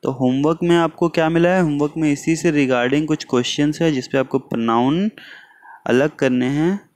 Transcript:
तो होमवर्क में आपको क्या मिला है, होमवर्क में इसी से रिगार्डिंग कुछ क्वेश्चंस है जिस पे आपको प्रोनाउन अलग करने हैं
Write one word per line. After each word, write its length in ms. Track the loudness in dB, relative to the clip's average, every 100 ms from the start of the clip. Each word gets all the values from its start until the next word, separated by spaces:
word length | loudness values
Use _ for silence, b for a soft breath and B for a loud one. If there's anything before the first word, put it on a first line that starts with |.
तो 80 | -4
होमवर्क 480 | -2 0 2 0 0
में 120 | 2 2
आपको 340 | 2 0 -2
क्या 200 | 0 0
मिला 200 | 2 2
है, 120 | 2
होमवर्क 320 | 0 0 -2 -2
में 140 | -2
इसी 240 | -2 -2 -2
से 160 | 0
रिगार्डिंग 560 | 0 0 0 2 0 0
कुछ 160 | -4
क्वेश्चंस 580 | -2 -2 -2 -2 -2 0
है 100 | 0
जिस 160 | -2 -2
पे 100 | -4
आपको 220 | -2 -4
प्रोनाउन 720 | -4 -4 0 0 2 0 -2 -6 B B B B B B -2
अलग 280 | 0 0 0
करने 300 | -2 0 -2
हैं 440 | 0 -2 -2 -8